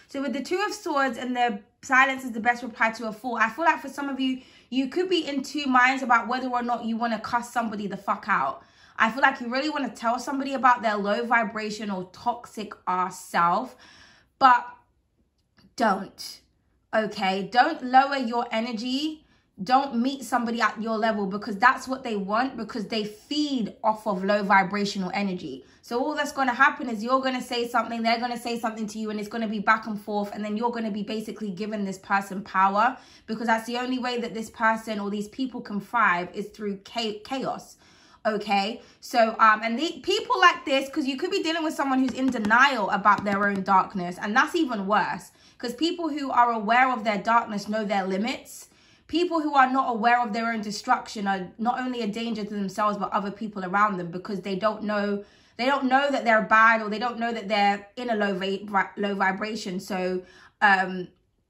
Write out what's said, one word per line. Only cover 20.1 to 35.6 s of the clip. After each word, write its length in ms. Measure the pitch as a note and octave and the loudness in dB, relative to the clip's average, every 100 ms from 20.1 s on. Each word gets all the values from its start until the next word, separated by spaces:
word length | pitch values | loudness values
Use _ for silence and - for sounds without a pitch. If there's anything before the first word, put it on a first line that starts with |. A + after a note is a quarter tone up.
| C#4 | -2
somebody 380 | - B3 A3+ A#3 | -2 -2 0 0
at 220 | G#3+ A3+ | 0 0
your 160 | A3 A3 | -4 0
level 280 | A3+ G#3 G3 | 0 0 -2
because 300 | G#3 A#3 F#3+ | -4 -6 4
that's 320 | A#3+ C4+ B3+ | 6 6 -2
what 140 | C4 | -6
they 120 | A#3+ | -4
want, 440 | G#3 F#3+ G#3+ C4+ A3+ | -4 -2 0 -2 -4
because 300 | A3 A#3 G3 | -8 -8 -6
they 160 | A3+ | -4
feed 720 | G#3 - - D4 D4 C4 F#3 - | -6 -10 -8 -4 -2 -2 -4 -2
off 240 | A3 A3 A3 | -2 0 -2
of 160 | F#3 | -2
low 200 | G3 G#3 | 0 0
vibrational 680 | G3 G3 F#3 G3+ G3+ G3+ F3+ | 4 4 4 -2 -2 -4 -4
energy. 500 | G3+ G3+ F3+ D#3+ C3 - _ | -4 -4 -4 -8 -12 -16 _
So 180 | - A#3+ | -6 -4
all 160 | D4 | -2
that's 180 | D4 C#4+ | -2 -4
gonna 200 | C#4 C4 | -2 0
happen 380 | A#3 C#4+ D4 B3+ | 4 4 2 -6
is 120 | G#3+ | -4
you're 200 | A#3 C4 | 0 2
gonna 180 | C4 B3+ | 2 -4
say 260 | B3+ A#3+ A#3+ | -4 -4 0
something, 360 | A#3+ A3+ A#3 | 0 -2 -2
they're 180 | A3+ A#3 | 0 0
gonna 160 | A#3+ A#3 | -2 -6
say 220 | A#3+ A#3 | -6 -4
something 280 | A3+ A3 G#3 | -4 -4 -8
to 100 | A3 | -6
you, 100 | G#3+ | -6
and 100 | G#3 | -6
it's 120 | G#3 | -6
gonna 180 | A#3 G#3+ | -4 -4
be 120 | A3 | -2
back 260 | G3 A3 A3+ | 2 2 0
and 120 | G#3 | -8
forth, 320 | - G#3 G3+ | -4 -4 -4
and 100 | A3 | -4
then 140 | G#3+ G#3 | -4 -2
you're 120 | A#3+ | -2
gonna 200 | A#3 A3 | -2 -4
be 120 | G#3 | -4
basically 480 | G3 A3 A3 G#3 G#3+ | -4 -6 -6 -8 -8
giving 360 | F3+ G#3 G#3+ G3 | -6 -6 -4 -6
this 100 | F#3+ | -6
person 460 | - G3 G3 G3 | -2 -2 0 -8
power, 560 | - F#3+ G3 G3+ A#3+ C4 - - - | -4 2 4 4 2 0 -16 -20 -10
because 200 | A3+ A3+ | -6 0
that's 200 | A3+ A3+ | 0 0
the 120 | A#3+ | -6
only 200 | B3+ B3+ | -4 -2
way 200 | B3 A#3+ | -2 -4
that 140 | A3 | -4
this 160 | G#3+ G#3+ | -8 -10
person 500 | - A3 A3+ A3+ G#3 | 0 0 0 -2 -6
or 80 | G3+ | -4
these 200 | G#3 G3+ | -4 -6
people 340 | - B3+ A#3+ | -6 -6 -6